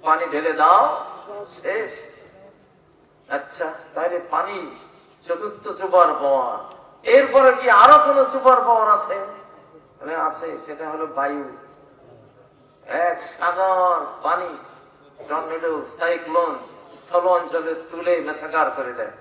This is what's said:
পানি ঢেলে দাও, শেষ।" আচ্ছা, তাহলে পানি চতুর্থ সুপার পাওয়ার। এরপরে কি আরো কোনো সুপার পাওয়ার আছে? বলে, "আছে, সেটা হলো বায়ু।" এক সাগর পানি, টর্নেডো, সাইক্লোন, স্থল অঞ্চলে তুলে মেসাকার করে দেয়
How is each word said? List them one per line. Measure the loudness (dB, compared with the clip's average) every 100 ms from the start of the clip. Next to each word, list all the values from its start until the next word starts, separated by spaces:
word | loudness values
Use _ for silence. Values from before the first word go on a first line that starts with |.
পানি | 0 0 0
ঢেলে | -4 -4
দাও, | 2 4 6 4 -2 -10 -16 -16 -16 -16 -12
শেষ।" | -8 -6 -8 -14 -20 -20 -20 -20 -20 _ _ _ _ _ _ _ _
আচ্ছা, | -10 -10 -10 -10 -10 -14
তাহলে | -6 -4 -4 -4
পানি | -4 -4 -8 -12 -16 -20 _ _ _
চতুর্থ | -8 -8 -8 -12 -14
সুপার | -8 2 4 4
পাওয়ার। | 2 0 0 0 -6 -12 -20 -20 _
এরপরে | 4 4 6 6 6 4
কি | 4
আরো | 8 10 8
কোনো | 8 2 2
সুপার | 2 4 4
পাওয়ার | 4 2 4
আছে? | 2 0 -8 -8 -14 -20 -20 -20 -20 _ _
বলে, | -10 -6
"আছে, | -6 -6 -12 -12
সেটা | -14 -12 -10
হলো | -8 -8
বায়ু।" | -4 -4 -6 -10 -16 -20 -20 -20 _ -20 -20 _ _ _ _ _ _ -8
এক | -2 -2 -4 -12 -6
সাগর | -6 -2 0 2 0 0 -4 -8
পানি, | -6 -4 -6 -12 -18 -20 _ _ _ _ -10
টর্নেডো, | -8 -8 -6 -6 -6 -10 -6
সাইক্লোন, | -4 -4 -2 -2 -2 -6 -14 -20 -20
স্থল | -20 -2 0 2
অঞ্চলে | 0 0 -6 -4 -8 -10
তুলে | -8 -2 -2
মেসাকার | -2 -10 -6 -2 -2
করে | -4 -10
দেয় | -10 -12 -14